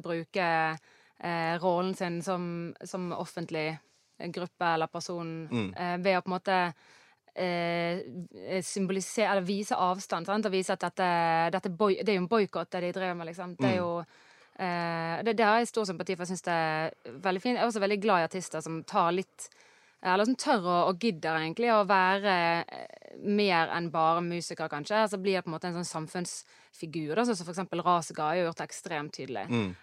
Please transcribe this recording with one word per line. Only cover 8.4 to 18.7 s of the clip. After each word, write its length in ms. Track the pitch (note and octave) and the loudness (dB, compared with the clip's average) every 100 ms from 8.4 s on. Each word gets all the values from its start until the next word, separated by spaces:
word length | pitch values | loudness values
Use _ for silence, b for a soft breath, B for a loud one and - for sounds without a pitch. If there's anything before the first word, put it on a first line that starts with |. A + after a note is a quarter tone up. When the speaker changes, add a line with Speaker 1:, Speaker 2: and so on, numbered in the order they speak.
| G2 F#3 | -6 -4
Speaker 1:
symbolise-, 680 | F3 G3+ F#3 F#3+ F#3 - G3+ | -4 -2 0 -2 -2 0 2
eller 140 | G3 | 2
vise 340 | F3+ G3 G#3 A#3+ | 0 -2 -2 0
avstand, 520 | F3+ F#3 - F3 F3+ | 2 0 -4 -4 0
sant? 180 | G#3 G#3+ | 0 0
Og 60 | |
vise 220 | F#3+ F#3 F#3+ | 0 0 -2
at 80 | |
dette, 260 | F3 - F3+ E3+ E3 E3 E3+ F#3 | -2 0 2 4 4 4 2 0
dette 160 | G3 | -2
er 60 | E3 | 2
boi-, 200 | G#3 F#3 | 2 2
det 140 | G3+ | 2
er 60 | G3 | 2
jo 40 | F3+ | 2
en 60 | |
boikott, 400 | A3+ F#3+ E3+ F3 | 2 2 -2 -4
det 100 | F#3 F3 | -4 -4
de 40 | F#3 | -2
driver 160 | F#3 F3 | -4 -4
med, 120 | E3 | -8
liksom. 240 | E3+ F3+ E3+ | -10 -12 0
Det 140 | G3 | 2
er 80 | F#3 | 2
Speaker 2:
Mm. 0 | |
Speaker 1:
jo, 280 | F3 E3+ E3 b b b b - | 0 -4 -8 b b b b -6
eh, 640 | F#3 F3 E3+ E3 E3 E3 | -2 -2 -2 -2 -2 -2
det, 140 | A3+ A3 | 0 4
det 80 | G#3 | 6
har 120 | A3+ | 4
jeg 80 | A#3 | 2
stor 180 | - G3+ | -2 -2
sympati 300 | E3 F3+ F3+ | -4 -4 -4
for. 80 | F3 | -4
Jeg 20 | F3+ | -4
synes 100 | - | 0
det 60 | |
er 380 | E3+ D#3+ D#3 D#3+ - - B2+ | 0 2 0 -2 -6 -14 -6
veldig 200 | F#3+ F#3 | -2 0
fint. 140 | B3 A#3+ | 0 2
Jeg 80 | |
er 40 | A#3 | 0
også 80 | G#3+ | 2
veldig 200 | G3 G#3 | 2 2
glad 180 | G#3+ F3+ | 4 4
i 60 | D#3+ | 4
artister 340 | F#3 E3+ D#3+ | -2 -6 -6
som 220 | D#3+ | -6